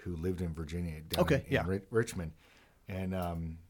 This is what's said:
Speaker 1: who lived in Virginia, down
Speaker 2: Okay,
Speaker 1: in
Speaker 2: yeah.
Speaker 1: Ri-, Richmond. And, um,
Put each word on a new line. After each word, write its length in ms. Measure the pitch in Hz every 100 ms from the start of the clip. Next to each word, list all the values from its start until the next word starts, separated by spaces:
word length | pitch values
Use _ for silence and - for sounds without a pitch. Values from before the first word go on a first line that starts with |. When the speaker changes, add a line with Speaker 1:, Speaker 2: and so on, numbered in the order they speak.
Speaker 1:
who 100 | 92 85
lived 260 | 90 90
in 100 | 87
Virginia, 480 | 80 78 87 85 78
down 220 | 78 -
Speaker 2:
Okay, 220 | 175 139 -
Speaker 1:
in 60 |
Speaker 2:
yeah. 100 | 127 90
Speaker 1:
Ri-, 140 | 95 -
Richmond. 420 | 113 120 92 80 - - - - _ -
And, 280 | 92 95
um, 440 | 92 87 85 82 82 -